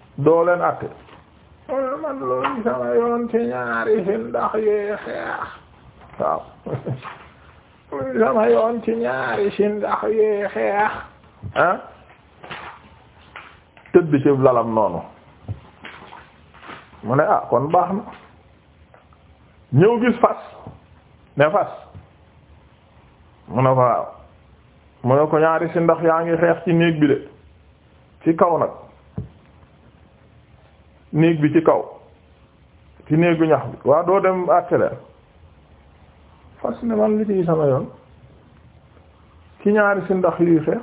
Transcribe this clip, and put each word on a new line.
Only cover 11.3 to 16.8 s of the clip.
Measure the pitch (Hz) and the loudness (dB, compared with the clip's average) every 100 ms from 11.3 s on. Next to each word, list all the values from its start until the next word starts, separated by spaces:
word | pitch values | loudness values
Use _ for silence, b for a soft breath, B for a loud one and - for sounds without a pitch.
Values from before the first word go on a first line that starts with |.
| _ 95 - | _ -8 0
Ah. | 165 196 - - - - _ _ - - - - - - _ - - - - - _ - - | 0 0 -8 -20 -20 -20 _ _ -18 -16 -16 -20 -20 -20 _ -20 -20 -20 -20 -20 _ -20 0
Tëdd | 175 165 143 | 2 4 2
ci | 135 135 | 2 4
lalam | 131 120 117 | 4 4 0
noonu. | 110 98 85 - - - _ - - - _ - - - - - _ _ - - - | 0 0 -4 -10 -20 -20 _ -14 -14 -16 _ -20 -20 -20 -20 -20 _ _ -20 -20 -20